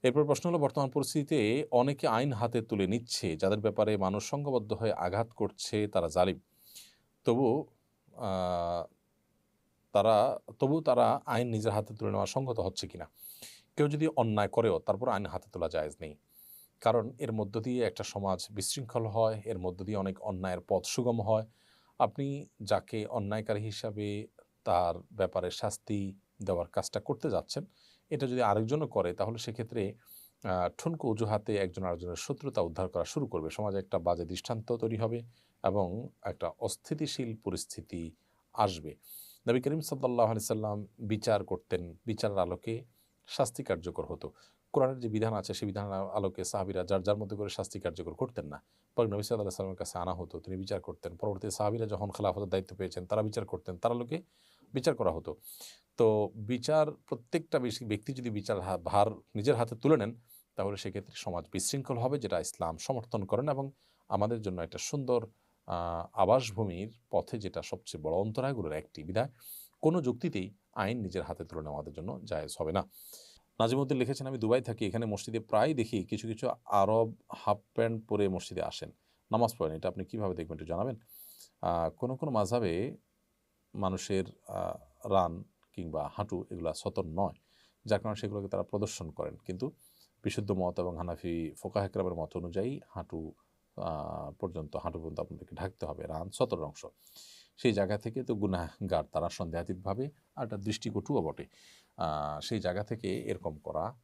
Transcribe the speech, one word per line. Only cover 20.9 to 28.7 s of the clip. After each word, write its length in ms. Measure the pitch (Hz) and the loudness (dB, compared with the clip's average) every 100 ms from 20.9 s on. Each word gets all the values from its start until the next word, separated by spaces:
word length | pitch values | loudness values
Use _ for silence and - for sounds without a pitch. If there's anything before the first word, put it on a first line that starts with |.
| - 123 117 | 0 2 2
হয়। 260 | 101 110 110 _ _ _ _ _ | 4 2 2 _ _ _ _ _
আপনি 480 | 123 - 139 139 - _ | 0 2 -4 -4 -10 _
যাকে 440 | 104 98 - 113 104 | 0 0 2 -4 -2
অন্যায়কারী 540 | 120 101 107 110 107 | -4 -2 -2 0 -2
হিসাবে 680 | 107 101 110 104 104 101 107 - _ _ | -2 -6 -6 -4 -4 -4 -8 -16 _ _
তার 300 | - 90 87 85 - | 2 4 4 0 -8
ব্যাপারে 380 | 107 92 92 90 | 0 0 2 -2
শাস্তি 640 | - 107 - - 104 98 98 _ _ | -2 -4 -4 -4 -2 -2 -8 _ _
দেওয়ার 240 | 98 90 87 | -2 0 0
কাজটা 340 | - - 107 | -2 -2 -6
করতে 300 | - 143 156 | -4 -4 0
যাচ্ছেন, 340 | 92 - - 180 _ _ _ _ | 0 -2 -8 -8 _ _ _ _
এটা 160 | 139 131 | -4 -2
যদি 160 | 127 | 2
আরেকজনও 460 | 113 101 113 | 4 4 4